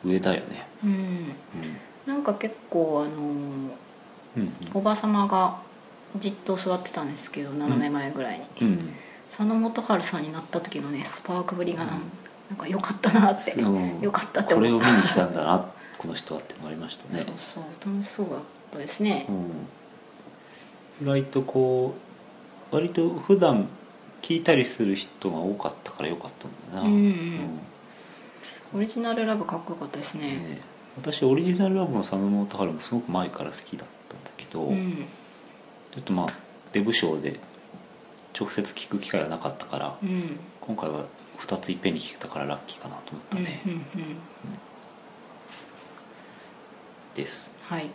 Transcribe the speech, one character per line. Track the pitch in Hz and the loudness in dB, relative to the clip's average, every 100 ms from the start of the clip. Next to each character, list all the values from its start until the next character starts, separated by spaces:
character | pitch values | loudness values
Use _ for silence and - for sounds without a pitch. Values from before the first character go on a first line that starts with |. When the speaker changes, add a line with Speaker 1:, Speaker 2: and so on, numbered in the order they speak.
Speaker 1:
上 | 92 92 | 4 2
だ | 92 90 | 4 0
よ | - | -2
ね。 | - - - | -12 -12 -2
Speaker 2:
う | 208 | 0
ん。 | |
Speaker 1:
う | |
ん。 | 190 185 180 156 143 - - 80 73 - - - | 2 0 -4 -6 -10 -12 -10 -10 -10 -14 -12 -4
Speaker 2:
な | 285 | 0
ん | |
か | 285 | 0
結 | 208 220 - - | 0 -4 -6 -2
構 | 170 160 147 151 | 2 2 2 0
あ | |
の | 156 | -4
ー、 | |
Speaker 1:
う | |
ん | 147 143 143 139 135 123 - - - - - 117 | -4 -4 -4 -6 -8 -10 -18 -20 -20 -20 -8 -4
う | |
ん。 | 92 - 170 | -4 -4 -4
Speaker 2:
お | 196 | 0
ば | 208 214 | 2 2
さ | 214 | 4
ま | 208 202 | 4 4
が | 190 185 - - - - - - 202 | 4 4 2 -12 -20 -20 -20 -12 -6
じ | 196 | -6
っ | |
と | 196 - 185 | -6 -4 -2
座 | 190 180 | 0 0
っ | |
て | - | -2
た | - | -6
ん | 147 | -6
で | 135 | -6
す | - | -8
け | - | -8
ど、 | 143 | -6
斜 | 143 143 127 | -2 2 2
め | 147 | 2
前 | 143 139 | -2 -4
ぐ | 131 | -4
ら | 127 | -6
い | 90 | -6
に。 | - - | -10 0
Speaker 1:
う | 117 | 2
ん。 | |
う | |
ん。 | 87 80 71 - - - | 2 -2 -10 -16 -20 -16
Speaker 2:
佐 | - | -2
野 | 214 | 2
元 | 226 226 226 | 4 2 -2
春 | 226 196 | 2 2
さ | - 170 | 2 -2
ん | |
に | 151 | -4
な | 156 | -8
っ | 165 | -6
た | 170 | -6
時 | 170 151 | -4 -6
の | 143 | -4
ね、 | 143 | -6
ス | - - | -6 -8
パ | - 180 | -4 -4
ー | |
ク | 175 | -2
ぶ | 180 | -2
り | 170 165 | -2 -2
が | - | -4
な、 | |
Speaker 1:
う | 156 | -6
ん。 | 170 - - - - | -8 -12 -18 -20 -12
Speaker 2:
な | 196 | -8
ん | |
か | - | -2
良 | 190 | -2
か | - 208 | -2 2
っ | |
た | 226 | 6
な | 214 202 | 8 8
っ | 202 - | 6 0
て。 | |
Speaker 1:
う | - 214 | 2 2
ん。 | 196 180 - | 4 2 0
Speaker 2:
良 | 202 | 0
か | 202 | 0
っ | - | 0
た | - | -2
っ | - | 4
て | 139 | 6
思 | |
っ | 113 | 8
た。 | 117 | 6
Speaker 1:
こ | 120 | 8
れ | |
を | |
見 | 113 | 8
に | 92 | 8
来 | |
た | 104 90 | 4 4
ん | |
だ | 85 | 2
な、 | 78 90 - - - - | 4 4 2 -10 -18 -12
こ | 82 | -8
の | 82 | -8
人 | - | -6
は | 78 | -8
っ | |
て | - - | -8 -14
の | |
が | 78 | -10
あ | |
り | 78 | -10
ま | 85 | -10
し | - | -12
た | - 175 | -6 -6
ね。 | |
Speaker 2:
そ | - | -4
う | 170 | -8
そ | - - | -10 -10
う、 | 160 156 202 | -12 -8 -4
楽 | 202 | -2
し | 202 | -4
そ | - | -4
う | 185 | -4
だ | 139 | -4
っ | - - - | -8 -18 -14
た | 147 | -10
で | 147 | -8
す | - | 0
ね。 | 208 190 - | 2 2 0
Speaker 1:
う | |
ん。 | 135 87 80 71 - - - - - - - - - - - - - 143 | -4 -4 -6 -10 -14 -20 -20 -20 -20 -20 -20 -20 -20 -20 -20 -20 -6 2
意 | |
外 | 139 135 | 2 2
と | 139 | 0
こ | 131 131 127 127 127 - - - - - - - - | 2 4 4 4 2 -2 -14 -20 -20 -20 -20 -20 -2
う、 | 147 | 0
割 | 170 | 2
と | 170 165 | 2 2
普 | 175 - 196 | 0 4 8
段 | 170 117 95 - - - - - | 8 6 2 -4 -20 -20 -20 -16
聞 | - 165 | -2 2
い | |
た | 165 147 | 6 6
り | 123 | 4
す | - | 2
る | 107 98 | 2 2
人 | - - 95 | -4 -4 -2
が | 80 | 0
多 | 90 | -2
か | 101 - | -2 -4
っ | - | -8
た | - | -14
か | - | -6
ら | 78 | -4
良 | 85 | -4
か | - | -8
っ | - | -14
た | - | -16
ん | - - 185 | -14 -10 0
だ | |
な。 | 220 | 4
Speaker 2:
う | |
ん | 208 | 8
う | |
ん。 | |
Speaker 1:
う | 202 | 6
ん。 | 180 170 165 156 160 - - - - - - - - - - - 196 | 4 -2 -4 -6 -8 -12 -18 -20 -20 -20 -20 -20 -20 -18 -18 -8 -2
Speaker 2:
オ | |
リ | 220 | -2
ジ | 233 | 0
ナ | 233 | 0
ル | 226 220 | 0 2
ラ | 214 | 0
ブ | - | -2
か | 165 | -4
っ | |
こ | 170 | -6
よ | 170 | -8
か | 143 | -8
っ | |
た | 147 | -6
で | |
す | - 156 | -6 -4
ね。 | |
Speaker 1:
ね | 147 135 | -4 -4
え。 | 82 139 - - - - | -6 -10 -14 -20 -16 2
私、 | 131 147 | 2 6
オ | 131 135 | 6 8
リ | 175 | 6
ジ | |
ナ | 180 196 | 6 6
ル | 190 | 6
ラ | 175 | 4
ブ | |
の | 120 | 2
佐 | 98 | 2
野 | 95 | 2
元 | 101 101 101 - | 4 4 2 0
春 | 92 | 0
も | 78 | -2
す | - 120 | -2 -2
ご | |
く | - | 0
前 | 90 90 | 0 -2
か | - | -4
ら | 76 | -8
好 | - | -8
き | - - | -10 -12
だ | - | -12
っ | - - | -18 -18
た | - | -16
ん | |
だ | - - | -16 -18
け | - | -10
ど、 | 165 | -4
Speaker 2:
う | 160 | 0
ん。 | 190 185 160 143 - - - - - - - - | 2 0 -4 -8 -14 -20 -20 -20 -20 -20 -20 -16
Speaker 1:
ち | 135 | -14
ょ | |
っ | |
と | - | -2
ま | 92 | 0
あ、 | 82 - - - - | 0 -4 -18 -20 -2
デ | - | 0
ブ | 104 | 2
賞 | 110 85 78 | 2 2 0
で | 76 - - - - - - - - - - - | -2 -8 -14 -20 -20 -20 -20 -20 -20 -20 -14 -6
直 | 101 | -4
接 | - 101 | -2 -4
聞 | - - | -6 -6
く | 101 | -6
機 | - | -2
会 | 92 | -2
は | 76 | -2
な | 82 | -4
か | 76 | -6
っ | - | -8
た | - | -8
か | - | -6
ら、 | 147 - | -6 -4
Speaker 2:
う | 196 | -2
ん。 | 185 165 143 - - | -2 -2 -8 -12 -16
Speaker 1:
今 | - 107 | -8 -4
回 | 80 | -4
は | 76 73 - - - | -4 -8 -12 -20 -14
二 | - 90 | -6 -6
つ | - | -4
い | 87 | 0
っ | |
ぺ | 98 | 0
ん | |
に | 80 | -2
聞 | - | -6
け | - | -10
た | - | -10
か | 78 | -6
ら | 71 | -4
ラ | 71 | -4
ッ | - | -8
キ | - | -14
ー | |
か | 139 | -12
な | - | -14
と | - | -12
思 | 147 | -14
っ | - | -6
た | 190 | -4
ね。 | 175 139 190 | -4 -4 -6
Speaker 2:
う | |
ん | |
う | 165 | -6
ん | |
う | |
ん。 | |
Speaker 1:
う | 139 | -8
ん。 | 190 156 160 - - - - - - - - - - - - - - - - - - - - - - - - - - - - - - | -8 -8 -10 -14 -16 -14 -14 -16 -20 -20 -20 -20 -20 -20 -20 -20 -20 -18 -20 -20 -20 -20 -20 -20 -20 -20 -20 -20 -20 -20 -20 -16 -10
で | - | -8
す。 | - - - | -8 -12 -18
Speaker 2:
は | - 165 | -8 -6
い。 | |
Speaker 1:
は | |
い。 | 151 | -6